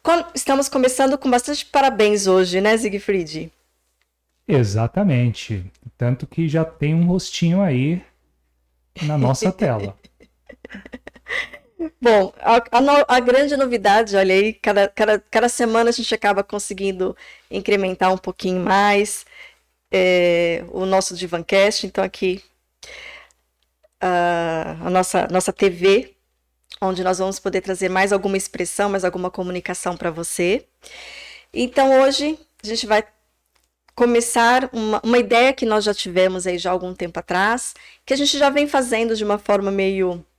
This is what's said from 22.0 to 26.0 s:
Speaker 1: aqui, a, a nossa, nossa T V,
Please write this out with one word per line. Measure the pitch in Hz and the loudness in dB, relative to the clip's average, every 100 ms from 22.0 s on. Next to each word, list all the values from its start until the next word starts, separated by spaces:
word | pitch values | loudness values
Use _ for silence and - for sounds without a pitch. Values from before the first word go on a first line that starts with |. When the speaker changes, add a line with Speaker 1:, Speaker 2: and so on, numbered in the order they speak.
Speaker 1:
aqui, | 190 - 190 190 _ _ _ _ - - - - - _ _ _ _ _ _ _ | -6 -4 -4 -4 _ _ _ _ -20 -20 -20 -20 -20 _ _ _ _ _ _ _
a, | 185 175 175 170 170 160 160 160 | -2 0 0 0 -2 -4 -6 -8
a | 170 | -2
nossa, | 185 185 185 - | 0 0 -2 0
nossa | 180 190 | -2 -2
T | - 196 | 0 -2
V, | 175 190 202 | 2 2 2